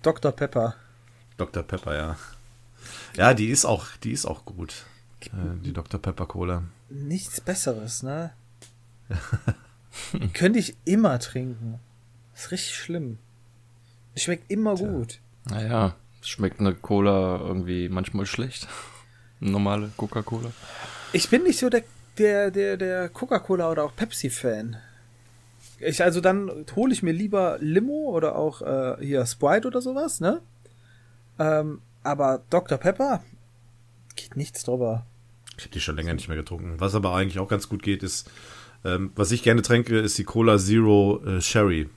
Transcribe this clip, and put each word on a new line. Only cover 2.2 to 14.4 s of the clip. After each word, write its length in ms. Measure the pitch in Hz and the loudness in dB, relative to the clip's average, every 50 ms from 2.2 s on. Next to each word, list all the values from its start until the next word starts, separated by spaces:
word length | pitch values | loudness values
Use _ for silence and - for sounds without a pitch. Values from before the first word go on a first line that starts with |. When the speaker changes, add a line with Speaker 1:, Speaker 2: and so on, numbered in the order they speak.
| - - - - - - - - - - - - - - - - - - - | -10 -18 -20 -20 -20 -20 -20 -20 -20 -20 -20 -20 -20 -18 -18 -18 -18 -10 0
Speaker 2:
Ja, 180 | - 95 120 131 | 6 6 6 8
die 140 | 107 107 | 6 2
ist 180 | 110 131 139 - | 2 2 2 2
auch, 220 | 82 90 - - - - - - | 2 0 0 -2 -12 -16 -10 -6
die 80 | - | -6
ist 140 | - - - | -4 -4 -4
auch 200 | - 80 - - | -6 -8 -8 -12
gut. 400 | - 90 87 85 - - - - - - - - - - - | -16 -12 -12 -12 -12 -12 -18 -18 -20 -20 -20 -20 -20 -20 -20
Äh, 80 | - - - 92 87 87 87 87 90 | -18 -12 -8 -6 -6 -6 -6 -6 -8
die 80 | - 90 | -6 -6
Doktor 240 | 87 80 - - 92 | -8 -8 -6 -8 -6
Pepper 260 | - 98 92 - - | -4 -6 -4 -4 -8
Cola. 360 | - - 90 90 90 90 87 85 85 - _ _ - | -8 -6 -4 -2 -2 -2 -4 -4 -8 -12 _ _ -16
Speaker 1:
Nichts 520 | 139 139 143 143 170 190 - - - - | -12 -10 -6 -6 -6 -6 -6 -8 -10 -8
Besseres, 640 | - - 185 185 - 143 117 110 107 117 117 - 120 | -6 -4 -4 -2 -2 -4 -4 -4 -6 -8 -8 -8 -6
ne? 280 | 131 143 160 170 165 - - _ _ _ _ - - _ _ _ _ - - - - | -6 -6 -6 -8 -10 -12 -18 _ _ _ _ -20 -20 _ _ _ _ -20 -20 -10 -6
Speaker 2:
<laughs> 1200 | - 87 - - - - - - - - - - - _ _ - - - - - - - - 95 - | -6 -6 -4 -4 -6 -4 -2 -4 -4 -4 -10 -20 -20 _ _ -18 -16 -14 -10 -8 -6 -4 -4 -4 0
Speaker 1:
Könnte 260 | - 170 190 226 240 | 2 4 4 4 4
ich 160 | 185 - - - - | 0 0 -8 -8 -2
immer 340 | 170 185 214 220 185 131 120 | 2 4 4 4 4 2 2
trinken. 600 | - - - 127 127 127 120 113 113 113 113 120 - _ _ _ _ _ _ - - _ - | -2 -4 -6 -6 -6 -6 -8 -8 -8 -8 -8 -10 -14 _ _ _ _ _ _ -20 -20 _ -18
Ist 160 | - - - | -16 -10 -8
richtig 240 | 185 185 - - - | -8 -6 -6 -8 -8
schlimm. 420 | - - - 170 175 151 123 113 110 - _ _ _ - - _ - _ _ _ _ _ _ _ _ - - - | -10 -8 -6 -6 -4 -4 -6 -8 -10 -14 _ _ _ -20 -20 _ -20 _ _ _ _ _ _ _ _ -20 -14 -8
Schmeckt 340 | - - 175 175 165 | -6 -2 -2 -2 -4